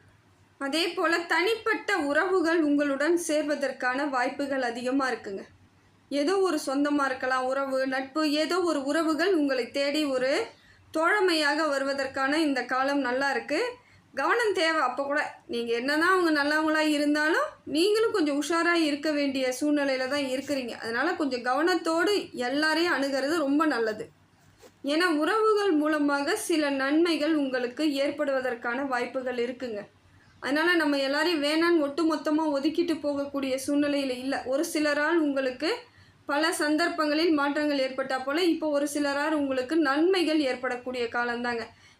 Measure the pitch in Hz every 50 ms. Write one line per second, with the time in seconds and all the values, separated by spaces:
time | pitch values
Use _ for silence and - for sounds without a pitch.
0 | _ - _ _ _ _ _ _ _ _ _ - 277 277 269 320 349 359 349 370
1 | 349 311 339 339 339 339 349 320 349 427 466 440 - 453 403 - - - 403 359
2 | 294 285 285 302 370 370 381 370 311 320 330 359 311 285 285 285 294 285 269 269
3 | 294 320 349 339 - - 302 302 302 294 294 - 269 262 247 - 254 247 254 277
4 | 294 294 262 254 247 277 277 285 285 262 277 262 254 233 233 254 240 254 262 277
5 | 269 247 233 214 - 214 196 202 226 - - - - - _ _ _ _ _ _
6 | _ - 269 285 294 294 381 392 381 359 320 302 - 285 269 277 285 294 285 285
7 | 277 262 254 254 262 262 262 262 254 254 262 277 277 262 262 262 262 269 262 262
8 | 269 269 - 311 311 302 285 302 311 302 349 370 359 349 311 285 262 277 294 320
9 | 320 320 320 277 330 403 381 311 285 277 262 254 240 240 - 277 277 285 285 311
10 | 311 277 262 254 247 262 294 381 453 - - - - - - - _ - - 311
11 | 320 339 403 415 381 370 330 311 302 285 302 302 320 302 277 269 269 277 277 277
12 | 269 269 - 277 269 269 294 320 330 294 277 247 240 - 262 254 269 277 285 285
13 | 269 240 247 262 285 277 269 233 - - 285 330 480 480 494 - - _ - -
14 | _ _ - 254 277 330 392 466 480 427 370 349 320 330 320 320 277 247 247 -
15 | 277 277 285 302 277 - - - - - 240 233 233 233 233 233 247 269 294 302
16 | 330 359 381 370 359 320 311 294 277 294 302 311 311 311 311 311 311 311 302 285
17 | 294 294 294 302 302 311 349 494 587 605 - - - - 262 302 349 415 415 440
18 | 440 453 - 392 311 294 277 285 294 294 339 330 339 339 349 339 320 294 285 285
19 | 285 311 302 294 285 277 262 269 262 254 254 254 294 294 294 294 277 277 262 254
20 | 262 254 277 294 277 262 254 269 269 - 285 269 247 226 220 - - 220 226 240
21 | 277 339 359 339 311 269 254 240 226 247 254 277 311 359 370 330 - 330 320 330
22 | 359 403 415 359 - - - - 247 247 269 294 311 311 311 320 339 349 311 262
23 | 277 277 269 269 262 285 330 349 294 277 277 294 320 311 262 233 226 220 208 185
24 | 151 - - _ _ _ _ _ _ _ _ _ - - _ _ - 269 294 320
25 | 359 359 311 294 311 311 427 440 427 427 427 415 403 403 320 294 302 302 311 302
26 | 294 285 285 285 285 302 403 427 - - 339 311 302 277 277 269 269 269 294 320
27 | 339 349 320 277 294 311 320 302 277 262 254 254 247 240 247 - 311 320 269 269
28 | 277 285 285 285 302 277 269 262 254 254 240 240 247 240 240 262 285 269 254 240
29 | 247 240 247 262 254 254 254 240 233 240 247 240 262 240 214 202 208 - _ _
30 | _ _ _ - _ _ - - - 247 277 302 320 349 359 330 311 294 285 277
31 | 269 269 285 294 311 349 349 294 277 294 311 320 339 349 349 320 285 277 277 -
32 | 330 320 311 294 294 320 302 302 320 311 285 277 262 311 302 339 339 339 320 -
33 | - 294 285 277 277 285 - 277 262 269 254 269 262 - 285 285 294 285 285 285
34 | 277 269 254 247 254 269 269 - - 247 262 277 339 339 - 311 302 294 285 294
35 | 294 311 339 339 302 285 269 269 269 254 247 - 294 339 480 480 - - _ -
36 | - - - _ _ - 277 294 311 330 370 359 320 294 302 302 339 339 339 -
37 | 311 302 294 311 330 381 311 294 277 285 285 302 302 294 285 277 262 262 262 262
38 | 262 262 262 262 254 269 285 330 381 339 320 320 320 302 294 285 285 294 - 302
39 | 294 285 277 285 285 311 311 302 285 269 262 262 254 247 320 330 311 269 269 294
40 | 330 370 392 370 330 294 311 311 294 254 247 247 - 254 247 240 247 254 254 247
41 | 240 233 247 240 240 240 240 240 240 240 240 233 226 - - - - - -